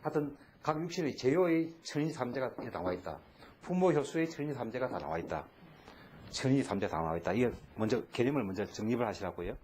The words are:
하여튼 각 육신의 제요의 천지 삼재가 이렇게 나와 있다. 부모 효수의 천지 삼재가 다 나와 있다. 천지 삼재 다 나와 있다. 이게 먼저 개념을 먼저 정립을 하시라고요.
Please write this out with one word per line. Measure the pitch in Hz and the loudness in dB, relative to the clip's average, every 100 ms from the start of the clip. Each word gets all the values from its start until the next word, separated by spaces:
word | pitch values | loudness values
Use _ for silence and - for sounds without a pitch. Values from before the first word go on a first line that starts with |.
하여튼 | - 151 147 139 - - | 0 -2 -2 -6 -20 -10
각 | - 156 | -2 -2
육신의 | 170 170 156 107 | -2 0 -2 2
제요의 | 127 147 180 165 165 - | 2 4 6 4 2 -6
천지 | - 151 156 | -6 0 0
삼재가 | - 120 127 127 - | 0 -2 -2 -4 -4
이렇게 | - | -8
나와 | 85 90 | -4 -2
있다. | 90 85 78 - - - - | -2 -4 -10 -12 -20 -20 -20
부모 | - 180 180 | -2 4 6
효수의 | 147 139 165 160 | 4 2 0 -2
천지 | 165 147 | -2 -4
삼재가 | 135 113 120 127 | -4 -4 -2 -2
다 | 90 | -2
나와 | - 82 | -4 -4
있다. | 82 82 - - - - - - - - - | -2 -4 -6 -14 -20 -20 -20 -20 -20 -18 -10
천지 | - 135 135 | -2 4 4
삼재 | 123 101 98 | 4 0 0
다 | 80 | 0
나와 | 80 82 | 0 0
있다. | 87 | 0
이게 | 98 120 104 - - | 2 2 0 -12 -2
먼저 | 110 117 - | 2 2 0
개념을 | - 120 147 | 0 2 2
먼저 | 101 92 101 | 0 -2 -4
정립을 | - 107 117 120 | -2 -2 0 0
하시라고요. | 92 95 87 87 123 | -2 -6 -4 -6 -6